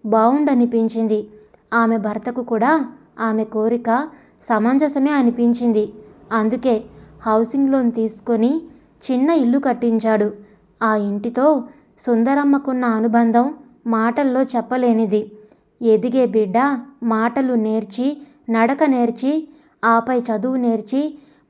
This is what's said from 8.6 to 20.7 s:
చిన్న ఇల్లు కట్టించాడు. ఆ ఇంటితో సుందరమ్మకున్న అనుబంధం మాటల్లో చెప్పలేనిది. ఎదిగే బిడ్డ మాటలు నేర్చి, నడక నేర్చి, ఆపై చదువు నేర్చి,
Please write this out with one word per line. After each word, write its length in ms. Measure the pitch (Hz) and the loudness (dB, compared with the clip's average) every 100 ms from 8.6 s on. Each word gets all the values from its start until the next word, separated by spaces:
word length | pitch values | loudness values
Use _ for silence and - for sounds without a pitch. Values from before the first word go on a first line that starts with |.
| - - _ _ - | -6 -20 _ _ -4
చిన్న 180 | 247 277 | 0 2
ఇల్లు 300 | 330 240 277 | 2 2 0
కట్టించాడు. 720 | 277 247 240 226 220 220 208 208 - _ _ - | 0 -2 0 0 0 0 0 -4 -18 _ _ -4
ఆ 120 | 226 214 | -2 0
ఇంటితో 680 | 202 202 226 240 277 294 240 - _ _ | -2 -4 -4 0 2 2 -2 -16 _ _
సుందరమ్మకున్న 840 | - 233 233 277 285 277 277 254 247 | -2 2 2 2 2 2 0 -2 0
అనుబంధం 680 | 220 226 226 233 226 254 311 - _ 240 | 0 2 2 4 2 2 -2 -20 _ -4
మాటల్లో 540 | 226 226 240 277 254 | 0 0 0 0 0
చెప్పలేనిది. 920 | 262 240 240 254 247 220 220 208 214 - - _ _ - | 0 -2 -4 0 2 2 2 0 -2 -14 -20 _ _ -4
ఎదిగే 440 | 226 220 247 262 240 | 2 2 2 0 2
బిడ్డ 540 | 214 214 214 277 269 - - | 2 0 2 0 -2 -8 -8
మాటలు 500 | 233 220 233 240 262 | -2 0 0 0 0
నేర్చి, 680 | 240 220 220 214 - 254 294 - _ - | 0 0 -2 -4 -4 -4 -4 -12 _ -4
నడక 340 | 226 233 277 | 2 2 2
నేర్చి, 640 | 311 254 240 240 262 311 311 - _ - 220 | 2 2 0 -2 -2 -2 -4 -16 _ -4 2
ఆపై 340 | 226 233 247 | 2 2 -2
చదువు 360 | 240 214 240 262 | -2 -4 -2 -2
నేర్చి, 640 | 240 | 0